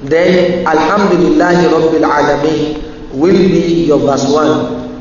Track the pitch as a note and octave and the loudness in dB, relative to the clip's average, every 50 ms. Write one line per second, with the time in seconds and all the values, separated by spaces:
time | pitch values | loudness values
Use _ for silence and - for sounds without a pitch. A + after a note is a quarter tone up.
0 | C3+ C#3 D3+ D#3+ F3 F#3 F#3 F3+ F3 F3 F3 D3+ - - D#3 D3+ D#3 E3+ F#3+ G#3 | -4 0 0 2 2 2 2 2 2 0 0 -2 -2 0 0 0 0 0 0 0
1 | G3+ F#3+ F3+ E3 E3+ D#3 D3+ D3+ E3+ F3+ F3 F3 F3 D#3 D#3 D#3+ D#3+ D#3+ D#3+ D#3 | 0 0 2 2 2 2 2 2 2 2 2 2 2 2 2 2 0 0 0 0
2 | C#3+ C#3 C#3+ D3 D3 C#3+ C#3+ C#3 D3 D#3 D#3 D3+ D3+ D3+ - - - - - - | 0 0 0 0 0 0 -2 -2 -2 -2 -2 -2 -4 -4 -6 -8 -10 -12 -14 -16
3 | - - - C3+ D3 F3+ G3 F3+ F3 - E3 E3+ F3 E3+ E3 E3 D3 D3 C#3+ C3+ | -16 -12 -6 -2 0 2 4 4 2 2 2 0 0 0 0 0 2 2 0 2
4 | B2+ C#3 C#3 C3 B2+ C3+ C#3+ D3+ D3+ D3+ D3+ - - - - - - - - - | 2 0 0 0 0 0 0 0 2 0 0 -2 -2 -6 -8 -10 -10 -12 -14 -16